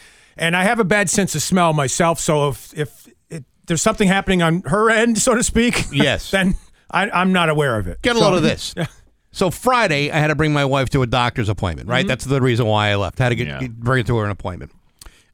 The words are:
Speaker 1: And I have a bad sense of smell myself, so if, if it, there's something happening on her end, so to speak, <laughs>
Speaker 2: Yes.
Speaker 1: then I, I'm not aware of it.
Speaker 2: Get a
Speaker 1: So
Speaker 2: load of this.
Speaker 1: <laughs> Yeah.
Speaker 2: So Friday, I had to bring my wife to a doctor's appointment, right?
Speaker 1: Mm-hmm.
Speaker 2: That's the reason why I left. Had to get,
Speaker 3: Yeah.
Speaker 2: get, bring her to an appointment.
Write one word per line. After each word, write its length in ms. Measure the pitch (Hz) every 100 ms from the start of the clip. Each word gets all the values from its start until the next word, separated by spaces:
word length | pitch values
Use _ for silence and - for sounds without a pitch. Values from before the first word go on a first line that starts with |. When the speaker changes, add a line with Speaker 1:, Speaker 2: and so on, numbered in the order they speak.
| - - _ -
Speaker 1:
And 180 | 165
I 100 | 180
have 140 | 196 233
a 40 |
bad 240 | 185 208 196
sense 260 | 202 180
of 60 | 147
smell 300 | - 185 170
myself, 460 | 151 135 - 170 165
so 280 | - 151 143
if, 240 | 120 - 156
if 320 | 143 - - _ _
it, 140 | 160 - _ -
there's 140 | 160
something 280 | 220 214 190
happening 340 | 190 190 185
on 180 | 165 175 -
her 240 | 202 220
end, 260 | 220 240 220
so 160 | 262
to 80 | 233
speak, 400 | - 226 240 - -
<laughs> 40 |
Speaker 2:
Yes. 380 | 143 147 104 -
Speaker 1:
then 240 | 196 190 - - _ -
I, 180 | 175 202
I'm 240 | 175 190
not 160 | 185 165
aware 300 | 151 139 110
of 80 | 92
it. 160 | -
Speaker 2:
Get 140 | - 233
a 20 |
Speaker 1:
So 60 | 202
Speaker 2:
load 100 | 180
of 60 |
this. 320 | 156 - - -
Speaker 1:
<laughs> 80 |
Yeah. 20 | 160 - _ _ _
Speaker 2:
So 180 | - 185
Friday, 600 | - 247 247 202 143 143
I 60 | 151
had 80 | 151
to 80 | 147
bring 160 | 156
my 120 | 147
wife 260 | 139 139 127
to 120 | 139
a 60 | 120
doctor's 400 | 123 120 - 104
appointment, 400 | - 95 71 -
right? 140 | 127
Speaker 1:
Mm-hmm. 60 | 190
Speaker 2:
That's 160 | 131
the 160 | 127 139
reason 260 | 127 117 110
why 240 | 104 104
I 40 |
left. 240 | 101 90 -
Had 120 | 123
to 40 |
get, 140 | 117 143
Speaker 3:
Yeah. 100 | 69
Speaker 2:
get, 160 | 127 117
bring 240 | 117 127
her 20 | 110
to 140 | 117
an 100 | 104
appointment. 400 | 95 92 90 - - _ _ - - _